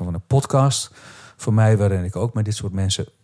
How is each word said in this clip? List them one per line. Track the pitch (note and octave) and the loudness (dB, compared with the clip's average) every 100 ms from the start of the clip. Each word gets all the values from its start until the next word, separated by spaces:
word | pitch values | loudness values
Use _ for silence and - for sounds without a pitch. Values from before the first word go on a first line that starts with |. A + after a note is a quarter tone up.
| F2+ | -6
van | |
een | E2+ - | -8 0
podcast | C3+ - C3+ C3+ - - - - - - _ | 0 2 2 2 0 -8 -16 -20 -20 -20 _
voor | - | 0
mij, | A2 A2 G#2+ | 2 4 4
waarin | G2+ F#2+ | 2 0
ik | F2+ F2+ | -4 -4
ook | A#2 | -4
met | A2 G#2 | -2 -4
dit | G#2 | -4
soort | G2+ | -6
mensen | F#2+ F#2+ - C3 _ | -4 -2 -2 -6 _